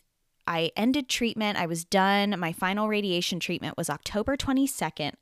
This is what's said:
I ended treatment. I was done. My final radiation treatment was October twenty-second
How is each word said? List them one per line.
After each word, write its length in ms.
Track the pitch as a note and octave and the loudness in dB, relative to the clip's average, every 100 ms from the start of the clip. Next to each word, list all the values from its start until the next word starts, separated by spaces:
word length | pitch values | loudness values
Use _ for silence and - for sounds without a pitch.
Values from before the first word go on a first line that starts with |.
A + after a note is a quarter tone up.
| _ _ _ _ - | _ _ _ _ -2
I 260 | E3+ E3 - | 0 0 2
ended 320 | A#3 C#4+ C4 | 2 2 0
treatment. 500 | - A#3 G#3+ G#3 G3 | 0 0 0 -2 0
I 80 | E3+ | -2
was 200 | E3+ - | -4 2
done. 520 | G3 F#3+ G3+ G3+ F#3+ | 4 6 4 2 0
My 120 | E3 | -4
final 360 | F3 F#3 G#3 G#3+ | -2 -2 0 0
radiation 520 | G#3 G3+ F3 - F3 | 0 0 0 0 -4
treatment 380 | - E3+ C#3 - | -4 -4 -4 -4
was 120 | E3 | -4
October 460 | C#3+ - G#3 A3 C#4 | -6 -4 -2 -2 -2
twenty-second 800 | - C4+ C4+ - D#3+ - C#3+ - | 0 2 2 0 -6 -4 -6 -6